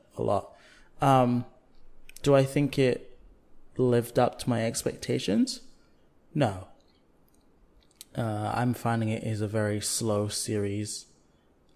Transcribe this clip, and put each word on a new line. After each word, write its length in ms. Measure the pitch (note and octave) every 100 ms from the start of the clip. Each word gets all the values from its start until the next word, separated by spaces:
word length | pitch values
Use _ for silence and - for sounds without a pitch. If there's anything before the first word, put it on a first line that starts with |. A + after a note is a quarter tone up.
| _ -
a 60 |
lot. 340 | A2 G2 - - - - - -
Um, 440 | C#3+ C3 B2 B2 - - _ - - - - -
do 120 | C#3+
I 100 | C3+
think 340 | C3+ D3 C#3 -
it 380 | C3 - - - - - _ - - -
lived 420 | B2+ A#2+ A#2+ -
up 200 | B2 -
to 80 | C3
my 160 | A#2
expectations? 960 | A2+ - - - - C3 - A3+ B3+ - - - _ _ _ _ _
No. 340 | D3+ A#2 F#2+ - - _ _ _ _ _ _ _ _ _ _ _ _ - C3
Uh, 360 | A2+ G#2 G#2+
I'm 220 | A2 B2
finding 360 | A#2 A#2 A#2 A2
it 120 | A2
is 180 | A2 G#2+
a 60 | G#2
very 340 | A2 G#2 G#2+
slow 460 | - - A2+ G#2 G#2
series. 800 | - - G#2 G2+ G#2 G#2 - - _ _ _ _ _ _